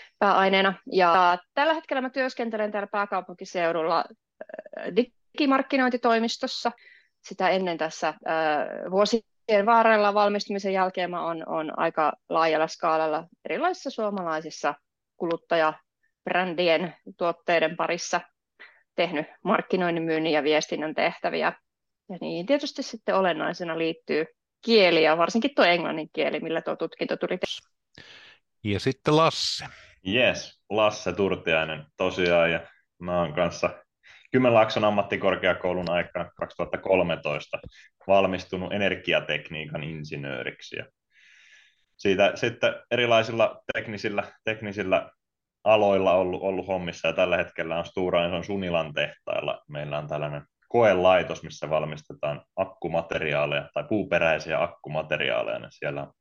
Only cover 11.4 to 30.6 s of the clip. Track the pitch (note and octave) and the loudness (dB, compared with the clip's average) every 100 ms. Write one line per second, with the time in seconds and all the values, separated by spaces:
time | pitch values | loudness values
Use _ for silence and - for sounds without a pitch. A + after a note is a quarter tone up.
11.4 | - D#3+ D#3 - E3 E3 D3+ - _ E3 | -6 -4 -4 -2 -2 2 0 0 _ 0
12.4 | E3 D#3 E3 - E3+ D#3+ D#3+ D#3 E3+ _ | 2 2 0 -2 0 0 0 -2 -6 _
13.4 | - E3+ E4+ F#4 C#4+ B3 G#3 G3+ F3 D#3 | -8 -2 -2 -4 -8 -6 -4 -4 -4 -6
14.4 | D#3+ - D3 - _ _ _ _ E3+ E3 | -8 -6 -4 -6 _ _ _ _ -4 -4
15.4 | - E3+ D#3 D#3 _ _ _ _ - F3 | -2 2 2 0 _ _ _ _ -4 -2
16.4 | F#3 E3 F3+ D#3 F3 - - - F3 E3+ | 0 0 2 2 0 -8 -20 -4 -4 -4
17.4 | - E3+ D#3+ E3+ E3 F3 - F3 - _ | 0 2 2 -2 -4 -4 -4 -6 -6 _
18.4 | _ _ - _ _ - E3+ D3+ D#3+ - | _ _ -20 _ _ -4 -2 -2 -6 -8
19.4 | - G#3+ - F#3 F3 E3+ E3 D#3+ D#3+ D3+ | 0 0 0 -2 0 -2 0 0 2 0
20.4 | C#3+ D3+ - D#3+ D#3 - E3 F3 F3 E3 | 2 0 0 -6 -4 -2 -2 -2 -6 -2
21.4 | D#3+ - _ _ _ _ _ F3+ D#3+ E3 | -4 -4 _ _ _ _ _ -10 -8 -6
22.4 | F#3 C#4+ C#4+ - C4 A#3 - F#3+ F#3+ D#3 | -2 -2 -2 -8 -10 -8 -2 2 2 0
23.4 | D#3 F3 E3+ E3 E3 E3 - D3+ D#3+ _ | -4 -6 -6 -2 -2 -4 -4 -4 -4 _
24.4 | _ _ - A3+ F3+ E3 D#3 E3 E3+ A3+ | _ _ 2 4 6 6 4 4 2 2
25.4 | C#4 C#4+ F#3+ F3 D#3 D#3 D#3 D#3 D3 D3+ | 0 4 4 4 0 -4 -6 -4 -2 -2
26.4 | D#3+ E3 D#3+ E3 E3 - E3 D#3+ - F#3 | -4 -4 -4 -6 -8 -8 -6 -4 -4 -6
27.4 | - - _ _ _ - - - - _ | -6 -10 _ _ _ -20 -20 -20 -20 _
28.4 | _ _ G#2 G2 C3+ C3 - D3+ D#3+ - | _ _ -4 -2 -2 -2 2 4 4 0
29.4 | - - - - - _ F#2 A2+ A2+ E2+ | -6 -6 -10 -16 -20 _ -2 2 2 2
30.4 | - - | -8 -20